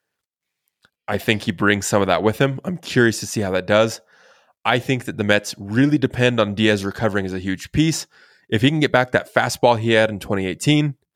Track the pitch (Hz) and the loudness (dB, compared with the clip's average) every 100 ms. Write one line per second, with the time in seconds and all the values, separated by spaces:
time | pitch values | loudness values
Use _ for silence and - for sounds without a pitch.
0 | _ _ _ _ _ _ _ _ _ _ | _ _ _ _ _ _ _ _ _ _
1 | - 104 - 107 - 87 101 101 - 107 | -8 -6 -2 -2 -2 0 2 0 0 0
2 | 95 85 101 107 139 135 - 180 - 127 | 2 2 0 0 -2 -2 -8 -10 -4 2
3 | 117 107 107 - 98 92 87 104 113 - | 2 2 -6 -6 -2 -2 2 2 2 -2
4 | _ _ _ _ _ _ - 123 120 131 | _ _ _ _ _ _ -2 -2 0 -4
5 | - 101 104 104 - - 98 110 143 151 | -4 -6 0 0 0 -12 -4 2 2 2
6 | 123 127 123 120 104 98 107 104 98 - | 0 2 0 2 0 2 2 2 -2 -4
7 | 113 101 95 92 95 92 - 147 156 151 | -2 -2 -4 -6 -6 -6 -4 0 0 -2
8 | - _ _ _ _ 113 135 156 139 123 | -8 _ _ _ _ 0 2 2 0 0
9 | 127 - - - 120 - 123 117 113 113 | 0 -2 0 -2 0 2 2 2 2 2
10 | 110 101 - 101 95 85 - 151 151 135 | 2 -2 -4 -4 -4 -4 0 2 0 -4
11 | _ | _